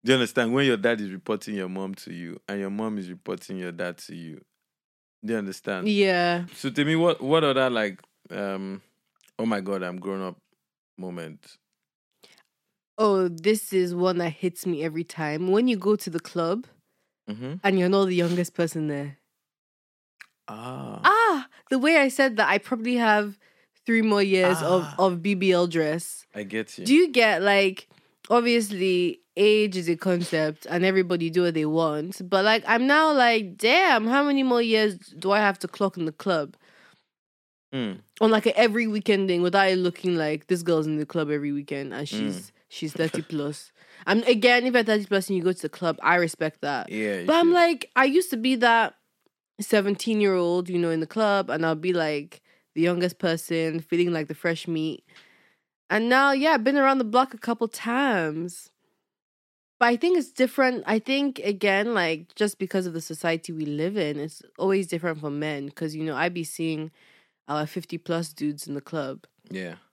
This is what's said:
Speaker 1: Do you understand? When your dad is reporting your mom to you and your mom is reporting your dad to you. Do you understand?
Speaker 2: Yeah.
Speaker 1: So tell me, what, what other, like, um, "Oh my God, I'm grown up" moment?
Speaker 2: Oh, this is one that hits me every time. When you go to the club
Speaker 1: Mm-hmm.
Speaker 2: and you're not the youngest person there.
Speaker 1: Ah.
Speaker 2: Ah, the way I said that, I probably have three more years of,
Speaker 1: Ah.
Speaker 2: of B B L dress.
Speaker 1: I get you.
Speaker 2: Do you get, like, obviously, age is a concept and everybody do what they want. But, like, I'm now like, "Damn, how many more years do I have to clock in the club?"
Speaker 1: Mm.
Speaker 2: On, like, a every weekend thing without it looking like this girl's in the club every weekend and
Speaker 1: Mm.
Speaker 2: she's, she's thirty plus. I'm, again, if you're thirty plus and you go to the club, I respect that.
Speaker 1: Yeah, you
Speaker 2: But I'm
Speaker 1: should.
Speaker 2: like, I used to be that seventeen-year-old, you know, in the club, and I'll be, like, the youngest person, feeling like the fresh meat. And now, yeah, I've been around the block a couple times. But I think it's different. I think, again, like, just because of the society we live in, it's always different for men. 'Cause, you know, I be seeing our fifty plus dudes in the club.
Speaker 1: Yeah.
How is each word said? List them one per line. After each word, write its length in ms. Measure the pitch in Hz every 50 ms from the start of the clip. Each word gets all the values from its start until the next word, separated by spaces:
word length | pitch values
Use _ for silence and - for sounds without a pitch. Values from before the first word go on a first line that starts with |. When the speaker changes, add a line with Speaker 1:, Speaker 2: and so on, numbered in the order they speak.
| -
Speaker 1:
Do 80 | 117
you 20 | 131
understand? 380 | 131 120 107 - 131 120 113 120
When 100 | 135 139
your 120 | 135 120 104
dad 220 | 98 117 117 107
is 100 | 104 95
reporting 440 | 92 92 _ - 107 101 - - 104
your 120 | 98 95 92
mom 260 | 95 95 95 95 98
to 160 | - - -
you 280 | 87 87 87 85 87 - _ -
and 100 | 101 101
your 120 | 98 98
mom 260 | 101 104 110 110 107 101
is 120 | 92 90
reporting 480 | 90 92 _ - 95 85 - - 98 92
your 140 | 90 87
dad 260 | 85 85 90 90 87 -
to 160 | - - 87
you. 240 | 85 85 80 78 - _ _ _ _ _ _ _ _ _ _ _ _ _ _ _ _ -
Do 100 | 107 117
you 40 | 110
understand? 500 | 104 98 92 - _ - 101 92 185 214
Speaker 2:
Yeah. 580 | 208 202 196 190 180 175 175 175 175 170 175 175 -
Speaker 1:
So 160 | - - 139
tell 160 | - 147 143
me, 100 | 147 160
what, 240 | 160 170 175 160 -
what 240 | - 135 156 165 156
other, 240 | 143 131 135 131 131
like, 320 | 120 113 107 104 95 - _ _ _ _ _ -
um, 500 | - 98 101 98 98 95 98 95 95 95 _ _ _ _ _ _ _ _ _ _ _ -
"Oh 60 | 110
my 160 | 113 110 101
God, 220 | 92 98 98 95
I'm 180 | 92 90 90 92
grown 220 | 90 98 98 95
up" 140 | 95 90 90 _ _ _ _ _ _ _ _ _ _ _ _
moment? 640 | - 92 92 87 87 82 80 78 - _ - - _ _ _ _ _ _ _ _ _ _ _ _ _ _ _ _ _ _ _ _ _ _ _ _ _ _ _ _
Speaker 2:
Oh, 320 | - 214 208 196 190 185 180
this 440 | 170 165 160 202 220 214 - - 196
is 200 | 190 180 175 175
one 220 | 175 180 185 180 175
that 120 | 170 165
hits 340 | 156 - - 180 175 - -
me 160 | 185 170 143
every 220 | 156 165 151 165 170
time. 440 | - - 165 156 151 147 156 180 185
When 200 | 190 214 247 254
you 80 | 233
go 200 | 190 185 202 214
to 140 | 208 - 185
the 100 | 165 170
club 460 | _ - - 185 165 165 190 226 254 - _ _ _ _ _ _ _ _ _ _ _ -
Speaker 1:
Mm-hmm. 260 | 104 110 123 131 156 185
Speaker 2:
and 160 | - 202 190 185
you're 100 | 180 180
not 160 | 196 196 196
the 80 | 185 180
youngest 380 | 175 175 170 175 180 175 - _
person 340 | - 170 160 - 160 156 151
there. 300 | 147 143 143 143 139 _ _ _ _ _ _ _ _ _ _ _ _ _ _ _ _ _ _ _ _ _ - _ _ _ _ -
Speaker 1:
Ah. 520 | 107 107 117 127 131 135 135 120 104 107 -
Speaker 2:
Ah, 440 | 330 403 440 466 440 349 277 262 - _ - _ _
the 100 | 269 262
way 200 | 247 302 330 311
I 100 | 277 269
said 280 | 262 - 269 269 220 208
that, 100 | 202 151
I 100 | 190 202
probably 380 | - - 262 226 220 247 247
have 420 | 240 233 220 208 208 208 202 202 _ _ _ _ _ _ _ _ _ _
three 160 | - 226 226
more 200 | 220 220 202 202
years 380 | 196 196 190 185 185 180 185 165
of, 200 | 151 160 180 185 165
Speaker 1:
Ah. 100 | 147 147 -
Speaker 2:
of 240 | 185 190 180 170
B 120 | 165 202 202
B 180 | 180 190 190
L 140 | 180 175 175
dress. 600 | 175 160 165 156 151 156 170 - - - - - _ _
Speaker 1:
I 80 | 104
get 340 | 104 98 104 110 110 - - -
you. 60 | 95
Speaker 2:
Do 80 | 220 269
you 140 | 320 359 320
get, 300 | 247 254 233 240 247 208
like, 460 | 190 202 202 202 196 185 190 - - _ _ _ _ _ _ _ - -
obviously, 920 | - 240 233 240 233 233 220 202 208 180 185 190 180 180 180 175 - - _ _ _
age 400 | 185 202 214 214 214 214 208 185
is 120 | 185 170 165
a 80 | 170
concept 680 | 160 - 190 180 175 175 - - 160 156 156 156 _ - -
and 160 | 160 175 180
everybody 460 | 190 190 190 185 170 180 175 165 165
do 120 | 160 180
what 120 | 175 175 165
they 120 | 160 151
want. 600 | 151 156 165 165 156 151 151 151 180 190 - 190 180
But, 160 | 196 190 196
like, 200 | 214 220 226 -
I'm 200 | - 226 233 254 269
now 240 | 285 311 311 311
like, 440 | 294 269 247 233 233 226 214 180 180
"Damn, 500 | - - 226 277 359 381 349 269 226 214 226
how 160 | 254 277 285
many 180 | 294 277 269
more 180 | 269 254 247 240
years 380 | 233 226 220 220 214 214 190 175
do 320 | - - - 165 160 190
I 80 | 202 214
have 200 | 214 202 190 -
to 80 | - 175
clock 280 | - - 202 190 -
in 80 | 185 165
the 80 | 156
club?" 440 | 151 - - 202 180 160 147 135 - _ _ _ _ _ _ _ _ _ _ _ _ _ _ _ _ _ _ _ _ _ _ _
Speaker 1:
Mm. 280 | - 135 120 104 95 98 _ _ _ -
Speaker 2:
On, 100 | 220 220
like, 140 | 220 214 -
a 120 | 226 - 208
every 300 | 226 233 208 233 233 220
weekend 400 | 208 214 202 - 208 196 196 190
thing 120 | 180 175
without 260 | 175 180 180 196 196 190
it 60 | 185
looking 400 | 185 180 175 170 - - 185 175
like 320 | 165 156 151 156 151 - -
this 140 | 185 170 170
girl's 240 | 170 170 156 156 156
in 80 | 151
the 100 | 151 151
club 240 | - - 170 156 147
every 220 | 151 147 147 147
weekend 420 | 143 143 139 - 139 139 139 135 -
and 120 | 131 147 143
Speaker 1:
Mm. 20 |
Speaker 2:
she's, 420 | - - 110 107 - 90 92 - _ _ _ _
she's 240 | - - 165 151
thirty 300 | - - 160 156 - 170
plus. 480 | 156 - 165 151 143 147 147 - - - _ _ - _ - - -
I'm, 160 | - 196 226 233
again, 420 | 254 247 214 196 247 247 247 240
if 80 | 254 240
you're 80 | 240
thirty 240 | 220 220 214 208 202
plus 220 | 190 202 196 185 -
and 80 | 196 185
you 60 | 165
go 80 | 185
to 100 | 185 -
the 60 | - 151
club, 300 | - - 180 165 156 -
I 140 | - 151 175
respect 440 | 180 175 160 - _ 160 156 - _
that. 280 | - 143 143 120 - -
Speaker 1:
Yeah, 300 | 101 107 107 104 101 92
you 60 | 87
Speaker 2:
But 100 | 185 311
I'm 100 | 339 349
Speaker 1:
should. 80 | 339 349
Speaker 2:
like, 360 | 349 339 339 330 247 - - _
I 80 | 247 269
used 240 | 277 269 359 359 -
to 60 | 269
be 200 | 226 220 254 262
that 400 | 226 247 240 233 226 220 - _ _ _ _ _ _ _ _ _ _ _ _ _ -
seventeen-year-old, 1080 | 202 - - 208 190 202 202 - - 226 220 214 208 196 190 180 175 170 175 180 180 175
you 100 | 180 175
know, 120 | 170 165
in 100 | 165 160
the 60 | 156
club, 420 | 151 - 220 220 208 202 196 185 -
and 140 | 127 156 165
I'll 100 | 160 160
be, 160 | 156 156 185
like, 500 | 180 170 160 151 151 147 147 170 - - _ _ _ _ _ _ _
the 60 | 156
youngest 360 | 170 175 180 175 175 180 175 _
person, 600 | - 170 165 165 - - 170 165 160 160 160 165
feeling 320 | 156 _ 175 170 175 175
like 160 | 170 160 156 -
the 60 | 160
fresh 320 | - - 170 165 160 -
meat. 380 | 175 165 160 156 160 139 - _ _ _ - - _ _ _ _ _ _ _ _ _ _ _ _ _
And 180 | 185 214 226 240
now, 240 | 247 262 277 277
yeah, 180 | 277 269 277 311
I've 120 | 320 262 220
been 120 | 269 277 285
around 200 | 269 269 269 269
the 60 | 247
block 300 | 214 214 247 254 254 -
a 40 | 220
couple 300 | - 233 233 226 233 220
times. 1000 | - - - 226 240 254 285 262 226 185 165 156 151 160 170 175 175 - - _ _ _ _ _ _ _ _ _ _ _ _ _ _ _ _ _ _ _ _ _ _ _
But 80 | 247
I 100 | 240 240
think 220 | 233 - 349 370 349
it's 120 | 254 -
different. 540 | _ - 254 254 - - 269 254 254 214 -
I 120 | - 220 220
think, 400 | - - 269 277 285 277 254 -
again, 540 | - 202 208 185 208 202 190 196 208 233 233
like, 400 | 196 175 160 165 156 170 _ -
just 240 | - 214 208 - _
because 280 | 190 180 - 190 185
of 60 | 180 160
the 60 | 165
society 520 | 160 - 160 - - 170 165 160 - -
we 120 | 170 156 156
live 300 | 147 147 147 160 185 202
in, 220 | 214 165 147 147 143
it's 240 | 147 160 - - - _ _ -
always 280 | 175 190 196 196 190
different 340 | 165 175 165 170 175 160 151
for 100 | 151 151
men. 400 | 143 147 151 156 151 143 139 143
'Cause, 240 | - - 165 156 156
you 100 | 156 156
know, 100 | 160 147
I 120 | 127 160 180
be 160 | 175 175 160
seeing 460 | - - - 165 160 160 151 156 160 _ _ _ _ _ _ _ _ _ _ _ -
our 180 | 147 151 151
fifty 320 | 151 - 185 165 - 170 165
plus 340 | _ - 170 165 170 156
dudes 340 | - - 151 147 147 147 - 160
in 60 | 143
the 60 | 143
club. 460 | _ - - 156 139 131 135 156 _ _ _ _ _ _
Speaker 1:
Yeah. 240 | 92 95 92 175 82 87 _ _